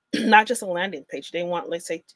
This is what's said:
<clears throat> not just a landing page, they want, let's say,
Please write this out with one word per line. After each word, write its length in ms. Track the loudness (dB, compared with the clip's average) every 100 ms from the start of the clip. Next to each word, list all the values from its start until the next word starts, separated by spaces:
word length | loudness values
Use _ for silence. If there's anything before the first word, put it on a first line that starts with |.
| _
<clears throat> 0 |
not 340 | -2 6 6 6
just 140 | -2
a 40 | -2
landing 400 | -4 -4 -6 -10
page, 260 | -12 -8
they 120 | -6
want, 260 | -4 -4 -4
let's 180 | -8 -6
say, 160 | -8 -10